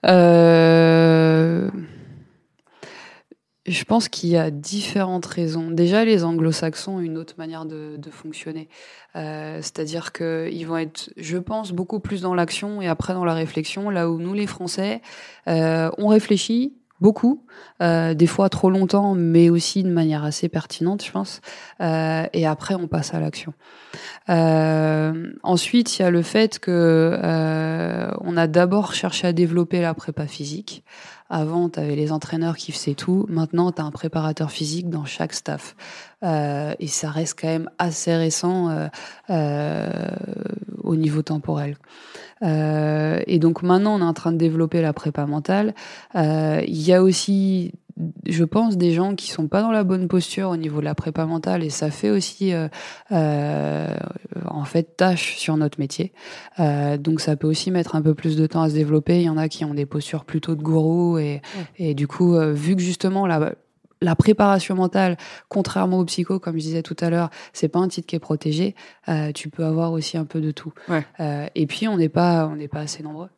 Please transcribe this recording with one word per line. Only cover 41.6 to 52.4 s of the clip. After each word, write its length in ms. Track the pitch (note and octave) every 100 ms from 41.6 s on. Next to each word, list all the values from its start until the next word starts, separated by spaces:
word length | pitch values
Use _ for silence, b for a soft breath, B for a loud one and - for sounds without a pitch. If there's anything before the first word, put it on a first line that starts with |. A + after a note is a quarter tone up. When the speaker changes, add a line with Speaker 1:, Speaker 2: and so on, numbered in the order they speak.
| C#3+ C#3+ _ B B B B B
Speaker 1:
Euh, 800 | G3 D#3 D#3 D3+ D3+ D3+ D#3 D#3 -
et 120 | F3
donc 240 | E3 E3+
maintenant, 340 | F3+ F#3 G3+ G#3+
on 40 |
est 80 | E3+
en 60 |
train 180 | D#3+ E3+
de 60 | E3
développer 420 | E3 D#3+ D#3+ E3+
la 100 | D#3+
prépa 340 | D3+ D#3 D3 C#3+
mentale. 480 | D3 D3 F#3+ G#3+ G#3 B B B
Euh, 480 | F#3+ D#3 D#3 D#3 D#3 -
il 140 | D#3
y 120 | D#3
a 100 | F3+
aussi, 680 | F#3+ F3+ - G3 G3 F#3+ F3 - _ - E3 - -
je 180 | E3
pense, 320 | E3 G#3 A3+ G3
des 160 | F3
gens 220 | E3 F#3+
qui 160 | G3 -
sont 180 | - D#3
pas 120 | F#3+
dans 100 | A3+
la 120 | A3
bonne 240 | G3 F#3 F3+
posture 400 | F3+ E3+ - F#3+
au 60 | F3
niveau 240 | D#3+ D3+
de 40 |
la 100 | D3
prépa 320 | D3+ - D#3 D#3+
mentale 360 | E3 F3+ F#3
et 80 | D#3+
ça 200 | C#3+ D3+
fait 200 | D3 G#3
aussi, 420 | G#3 F#3 -